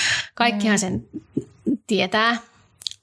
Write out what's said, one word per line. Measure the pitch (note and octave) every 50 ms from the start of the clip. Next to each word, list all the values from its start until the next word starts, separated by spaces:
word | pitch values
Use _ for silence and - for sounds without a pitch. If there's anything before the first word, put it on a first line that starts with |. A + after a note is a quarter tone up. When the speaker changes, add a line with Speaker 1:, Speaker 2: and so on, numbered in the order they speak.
| - - - - - - -
Speaker 1:
Kaikkihan | - A#3 A#3+ A3 G#3 G3+ A3 G#3 F#3+
Speaker 2:
Mm. |
Speaker 1:
sen | G3+ F3+ - - - - - D4+ - - - - - - - - - A3+ C4+ - - -
tietää. | G#3+ F#3+ F#3+ F#3 - G#3+ A3 A#3 A#3+ A3 - - _ _ _ _ _ _ - - - -